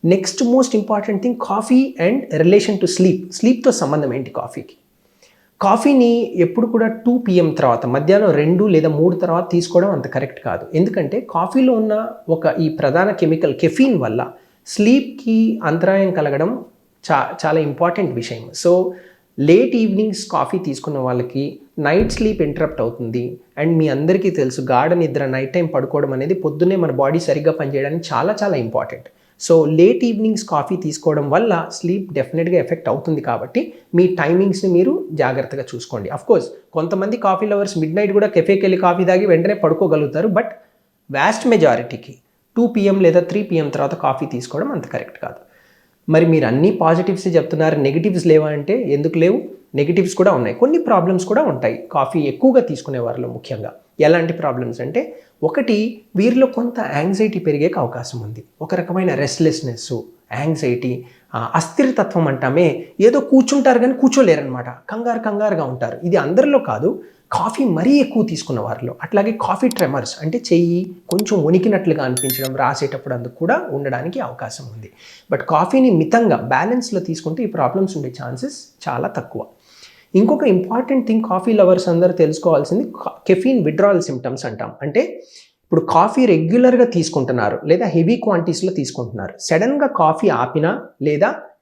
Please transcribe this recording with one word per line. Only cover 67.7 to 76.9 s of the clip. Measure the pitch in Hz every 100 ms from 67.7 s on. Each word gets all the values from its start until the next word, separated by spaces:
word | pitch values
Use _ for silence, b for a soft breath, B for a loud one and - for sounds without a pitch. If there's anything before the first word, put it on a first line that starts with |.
| 160 196 285
ఎక్కువ | 269 233
తీసుకున్న | - 160 - 123
వారిలో. | 104 113 117 -
అట్లాగే | - 226 226 220
కాఫీ | - 196 254
ట్రెమర్స్ | - 156 135 120 -
అంటే | 156 160 -
చెయ్యి | 170 170 175 185 180 _
కొంచెం | 175 208 208
వణికినట్లుగా | 151 180 208 196 170 151
అనిపించడం, | 131 123 135 127 135 131
రాసేటప్పుడు | 127 139 143 - -
అందుకు | 123 120 -
కూడా | 165 285 330
ఉండడానికి | 139 139 127 151 262
అవకాశం | 151 - - - 131 110
ఉంది. | 107 B B B B
But | 143 -
కాఫీని | 156 180 269 254
మితంగా | 175 156 233 226 135
బ్యాలెన్స్‌లో | 113 131 180 247 240